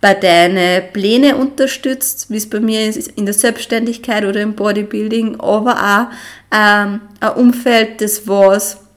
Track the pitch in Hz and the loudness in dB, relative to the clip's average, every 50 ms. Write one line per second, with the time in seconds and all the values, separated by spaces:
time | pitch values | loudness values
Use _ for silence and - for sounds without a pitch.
0 | - 202 196 190 - 185 170 170 170 180 185 190 180 180 180 185 185 - - 214 | 4 2 2 2 2 2 4 4 4 4 2 0 0 2 0 0 -2 -4 -8 -4
1 | 190 202 226 240 269 285 269 - 262 277 - - 269 262 - - - 269 262 254 | -2 0 2 4 4 4 2 2 -2 -4 -2 -2 -2 -2 -2 -6 -6 -6 -6 -4
2 | - - - - - _ 214 214 208 220 - 208 214 220 220 220 220 214 220 - | -6 -8 -8 -8 -10 _ -8 -8 -8 -6 -6 -4 -2 -2 -2 0 -2 -2 -4 -6
3 | - - - - 208 196 208 202 - 233 233 - - - 247 226 233 233 233 233 | -10 -10 -8 -6 -4 -4 -2 0 0 0 0 -2 -6 -4 -4 -2 -2 -4 -6 -6
4 | - - 226 208 208 196 196 214 208 214 214 214 202 208 202 208 208 208 - 208 | -6 -4 -4 -2 -2 -2 -2 -2 -2 -4 -4 -2 -2 -2 -2 -2 -4 -4 -6 -6
5 | 214 220 220 226 226 220 - 220 - - 208 214 214 247 240 - - 202 202 202 | -4 -2 -2 -2 -2 -2 -6 -4 -2 0 0 0 0 0 0 0 0 2 2 2
6 | 240 240 - - - - - - _ _ - 214 214 208 208 208 202 202 202 214 | 0 -2 -8 -16 -18 -20 -20 -20 _ _ 0 2 4 4 4 4 2 -2 -4 -8
7 | - - - - - 220 - - 247 240 240 - - 254 240 226 220 220 226 - | -10 -14 -12 -4 -4 -4 0 4 4 4 4 4 0 2 2 2 2 0 -2 -6
8 | 220 208 208 - - - 196 202 196 190 196 208 202 - - - _ _ _ | -4 -4 -4 -4 -4 -2 2 4 6 6 6 4 0 -6 -10 -14 _ _ _